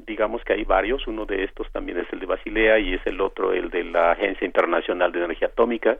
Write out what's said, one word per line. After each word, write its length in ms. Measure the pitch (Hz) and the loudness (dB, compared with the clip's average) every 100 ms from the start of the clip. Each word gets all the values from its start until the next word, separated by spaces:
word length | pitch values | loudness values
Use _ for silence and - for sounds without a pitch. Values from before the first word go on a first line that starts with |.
| - | -8
digamos 360 | 107 107 113 | -2 -2 -2
que 100 | - | -2
hay 100 | 104 | 0
varios, 420 | 107 95 101 135 127 | 2 2 2 -2 -4
uno 180 | 110 107 | -6 -4
de 180 | 98 | -2
estos 280 | 95 - - | -2 -6 -8
también 280 | 104 95 90 | -8 -6 -6
es 80 | 85 | -6
el 80 | 87 | -6
de 60 | 90 | -4
Basilea 540 | 90 113 107 110 110 | -4 -2 2 4 4
y 160 | 98 113 | 4 -2
es 60 | - | -2
el 160 | 90 | -2
otro, 320 | 95 - 95 | -2 0 0
el 160 | 92 87 | 0 -2
de 140 | 87 | -4
la 300 | 82 85 85 | -2 2 4
Agencia 320 | 85 101 95 95 | 4 0 -2 -2
Internacional 680 | 87 85 85 - 90 87 | 2 2 2 0 2 0
de 120 | 87 | 0
Energía 260 | 85 82 90 | -4 -2 -2
Atómica, 480 | - 117 117 110 113 | 2 2 2 0 0